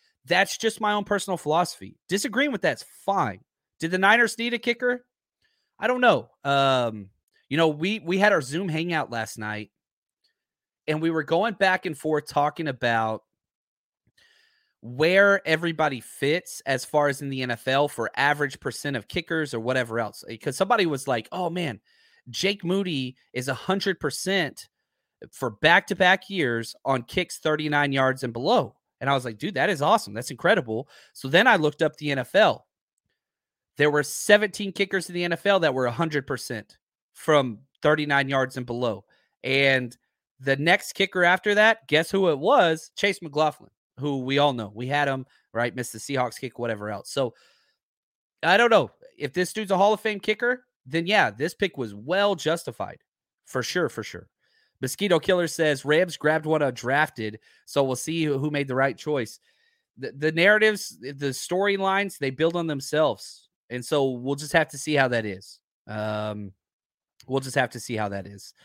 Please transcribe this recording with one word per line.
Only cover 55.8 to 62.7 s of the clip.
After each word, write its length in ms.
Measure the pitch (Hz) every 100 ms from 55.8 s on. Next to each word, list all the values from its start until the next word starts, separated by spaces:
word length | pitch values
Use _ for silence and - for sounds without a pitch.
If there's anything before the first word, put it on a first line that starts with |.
| 139
"Rams 320 | 151 180 151
grabbed 280 | 151 156 156
one 160 | 156
undrafted, 760 | 143 117 120 139 151 - 107 107 _ _ -
so 180 | -
we'll 120 | 135 127
see 300 | - 165 156
who, 120 | 139
who 140 | 151
made 160 | 147 139
the 80 | 127
right 220 | 135 -
choice." 420 | - 147 113 - _ _ _ _ _ _
The, 140 | 127
the 200 | 139 151
narratives, 640 | 160 185 214 214 202 - -
the 320 | 120 139 143
storylines, 840 | 127 - 180 202 196 190 190 202 -
they 140 | 139
build 240 | 131 160 175
on 120 |
themselves. 800 | 165